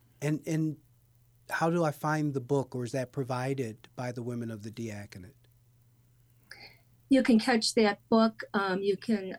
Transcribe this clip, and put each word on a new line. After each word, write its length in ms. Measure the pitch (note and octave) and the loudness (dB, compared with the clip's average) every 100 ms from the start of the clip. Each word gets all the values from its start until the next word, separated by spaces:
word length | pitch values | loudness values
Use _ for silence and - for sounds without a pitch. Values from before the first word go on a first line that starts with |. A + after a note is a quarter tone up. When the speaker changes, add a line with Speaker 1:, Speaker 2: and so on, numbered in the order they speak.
| _ - | _ -6
Speaker 1:
And, 180 | D3 D3+ - | -2 -2 -2
and 300 | D#3+ D#3 D3 _ _ _ _ _ _ - | -2 -2 -4 _ _ _ _ _ _ -8
how 220 | - E3 | 0 0
do 140 | E3+ | 2
I 60 | D#3+ | 0
find 440 | D3 D3+ D#3 D3+ | 0 -2 0 0
the 60 | C3+ | -2
book, 340 | B2 C#3+ B2+ | 0 -2 0
or 100 | B2+ | -6
is 80 | A#2+ | -6
that 200 | C3+ B2+ | -4 -4
provided 760 | - B2 B2 C3 C#3 A#2 G#2+ - - | -6 -4 -4 -4 -4 -6 -8 -16 -10
by 160 | B2 | -8
the 100 | B2 | -6
Women 280 | A#2 A#2+ A#2 | -6 -6 -6
of 120 | A2 | -8
the 80 | G#2+ | -10
Diaconate? 640 | G#2 A2+ G#2 G2+ G2 F2+ - _ _ _ _ _ _ _ _ _ _ - - - - _ _ - | -10 -10 -10 -12 -16 -18 -20 _ _ _ _ _ _ _ _ _ _ -20 -20 -20 -20 _ _ 4
Speaker 2:
You 160 | C4+ | 4
can 160 | - A3 | 6 4
catch 340 | A#3+ A#3 - | 6 2 2
that 240 | - G#3 G#3 - | 2 2 2 2
book. 340 | A3+ A3+ A3 - | 4 4 2 -6
Um, 280 | G#3 G3 F#3+ | -2 0 0
you 140 | G3 F#3+ | 0 -2
can, 400 | - G#3 F#3+ | 0 -2 -2